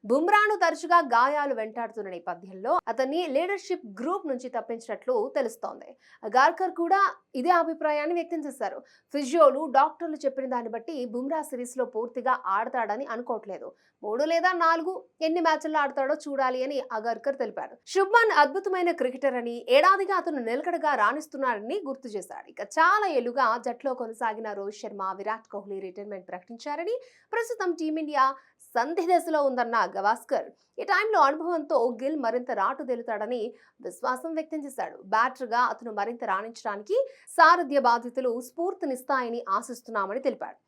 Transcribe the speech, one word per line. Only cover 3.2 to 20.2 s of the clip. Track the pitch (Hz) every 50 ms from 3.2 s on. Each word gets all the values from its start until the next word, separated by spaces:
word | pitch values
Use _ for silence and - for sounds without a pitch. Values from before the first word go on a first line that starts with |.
| 359 320 254
లీడర్‌షిప్ | 269 339 359 403 381 - - 370 349 - 214 196 190
గ్రూప్ | 240 302 370 403 381 302
నుంచి | 269 247 254 247 247
తప్పించినట్లు | 233 220 - 233 226 226 - 214 190 - - 254 220 208 269 -
తెలుస్తోంది. | 294 262 226 226 - - - - - - - - _ _ _ - _ - 220
అగార్కర్ | 208 254 269 311 330 - 381 370 359 349
కూడా | 339 339 381 392 392 370 - - _ _ _ 269
ఇదే | 247 339 359 339
అభిప్రాయాన్ని | 330 330 320 320 330 302 302 294 294 311 349 339
వ్యక్తం | 330 339 339 320 285
చేశారు. | 294 247 - 226 190 143 - - _ _ _ _ _ -
ఫిజియోలు, | 285 294 247 285 339 311 269 254 277 320 302 233
డాక్టర్లు | 269 285 311 320 _ 339 330 302 - -
చెప్పిన | 277 262 262 262 262 247
దాన్ని | 240 226 226 220
బట్టి | 226 226 - 330 277 247 240 208
బుమ్రా | 240 254 277 320 311 302 302
సిరీస్ | 277 247 247 240 - 262
లో | 247 247 -
పూర్తిగా | 220 233 233 - 254 220 262 254 - - 185 190
ఆడతాడని | 202 226 240 - 254 226 202 208 233 277 - 233
అనుకోవట్లేదు. | 226 247 - 240 214 - 208 185 - - - - _ _ _ _ _ -
మూడు | 214 214 247 294 320
లేదా | 330 330 330 370 370 349 330
నాలుగు, | 330 330 339 311 349 381 359 - _ _ _ 320
ఎన్ని | 320 320 359 330
మ్యాచ్ల్లో | 320 311 311 320 320 311 311
ఆడతాడో | 285 277 285 294 269 269 302 302 -
చూడాలి | 294 277 269 269 254 254 254 254
అని | 269 294 269 262 254 240 220
అగార్కర్ | 214 233 233 233 - 277 269 277
తెలిపారు. | 269 - - - 156 - - _ _ - -
శుభ్మన్ | 370 392 392 427 466 466 440 - 294
అద్భుతమైన | 294 285 277 392 370 403 370 370 359 349 330 339
క్రికెటర్ | 254 254 254 262 285 269 247 247
అని, | 240 240 240 240 - - 247
ఏడాదిగా | 277 311 370 381 370 392 370 392 370